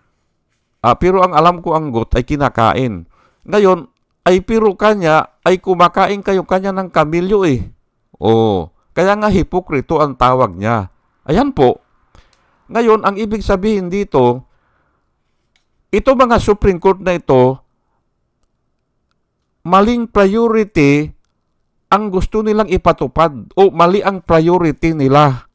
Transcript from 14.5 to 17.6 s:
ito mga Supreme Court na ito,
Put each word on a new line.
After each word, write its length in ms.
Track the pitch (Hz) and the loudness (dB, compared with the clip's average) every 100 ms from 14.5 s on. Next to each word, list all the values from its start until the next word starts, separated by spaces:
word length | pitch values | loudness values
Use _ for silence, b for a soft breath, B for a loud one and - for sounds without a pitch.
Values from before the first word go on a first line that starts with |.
| _ _ _ _ _ _ _ _ _ _ _ _ _ - | _ _ _ _ _ _ _ _ _ _ _ _ _ -6
ito 240 | 208 262 | -2 0
mga 240 | 262 254 226 | 2 2 2
Supreme 400 | - 208 202 175 | 0 0 0 0
Court 240 | 190 190 | 0 0
na 160 | 185 175 | -2 -4
ito, 400 | - 131 127 131 | 0 4 4 0